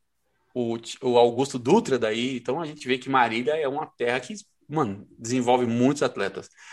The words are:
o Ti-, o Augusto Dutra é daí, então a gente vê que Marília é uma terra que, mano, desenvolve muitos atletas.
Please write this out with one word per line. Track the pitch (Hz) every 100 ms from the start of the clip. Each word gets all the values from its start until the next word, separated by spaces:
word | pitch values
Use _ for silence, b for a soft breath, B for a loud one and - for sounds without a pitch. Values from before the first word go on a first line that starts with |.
| _ _ _ _ _
o | 123 117 113
Ti-, | - -
o | 127 120
Augusto | 120 113 135 127
Dutra | 117 220 226
é | 123
daí, | 110 113 127 123
então | 120 151
a |
gente | 156 147 123
vê | 127
que | 135
Marília | 135 117 117 135
é | 156 135
uma | 143 156
terra | - 120 131
que, | - 208 - _ -
mano, | 156 113 101 - -
desenvolve | 113 127 120 123
muitos | 117 117 131 147
atletas. | 131 - 98 - - B B